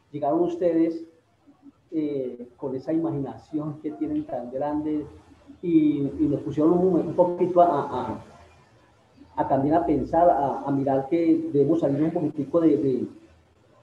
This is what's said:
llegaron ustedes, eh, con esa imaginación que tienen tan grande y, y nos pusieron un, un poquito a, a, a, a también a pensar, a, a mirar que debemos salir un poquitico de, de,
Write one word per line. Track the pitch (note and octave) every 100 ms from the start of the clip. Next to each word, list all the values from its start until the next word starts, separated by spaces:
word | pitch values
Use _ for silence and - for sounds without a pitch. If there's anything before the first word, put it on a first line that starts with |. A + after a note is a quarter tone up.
| _
llegaron | C#3+ C#3 E3
ustedes, | F3 E3+ F3 E3 E3 - - _ _ _ _ _ C#3 _ _
eh, | D#3+ D3 C#3 B2+ A#2+ B2 -
con | C#3
esa | C3 D3+
imaginación | D#3+ E3 C#3+ B2+ A#2 - D3+ D3+ C#3+
que | D3+
tienen | - D3+ D3+
tan | D3 B2 B2
grande | C3 D3 D3+ D3+ D3+ C#3+ - - - - -
y, | F3 D#3+ D3 C#3+
y | C#3 C3+ D3
nos | C3
pusieron | - C#3 D#3
un, | F3 F#3
un | E3 -
poquito | - F3 F3 F3+ F3
a, | F3
a, | C#3+ C3+ B2+ A#2
a, | G#2+ - - - - _ _ _ _ _ _ - -
a | D3
también | C3+ D3
a | E3
pensar, | E3 C#3 - E3 F3
a, | - C3+ A#2+
a | C#3+
mirar | C#3 C#3 C3+ -
que | E3+ E3 C#3+ -
debemos | C#3+ C#3 E3
salir | C#3+ C#3
un | D#3
poquitico | F3 D3 - C3+ E3+
de, | E3 C#3+
de, | C#3 A#2+ G#2 - - _ _ _ _ _